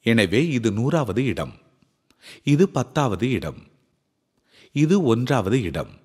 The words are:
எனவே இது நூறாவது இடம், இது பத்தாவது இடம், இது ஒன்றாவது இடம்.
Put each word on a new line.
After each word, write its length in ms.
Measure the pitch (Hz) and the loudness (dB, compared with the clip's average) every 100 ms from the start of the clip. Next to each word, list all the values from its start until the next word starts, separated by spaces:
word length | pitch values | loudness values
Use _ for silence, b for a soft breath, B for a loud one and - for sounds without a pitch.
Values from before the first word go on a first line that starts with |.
| 113 | 2
எனவே 360 | 113 95 104 170 | 2 2 2 0
இது 200 | 127 110 | 0 -2
நூறாவது 540 | 104 127 165 123 110 | -2 -2 -2 -2 -2
இடம், 300 | 135 85 67 - _ _ _ _ _ B B B - | -4 -4 -8 -12 _ _ _ _ _ B B B 0
இது 200 | 147 190 | 2 2
பத்தாவது 580 | 139 120 - 135 90 123 | 0 -4 -2 -2 -2 -2
இடம், 300 | 110 78 62 - _ _ _ _ _ _ _ b b b | -4 -6 -12 -20 _ _ _ _ _ _ _ b b b
இது 240 | 143 151 196 | 0 2 4
ஒன்றாவது 560 | 147 113 127 135 95 131 | 2 0 2 0 0 -2
இடம். 300 | 90 76 - - | -2 -6 -8 -14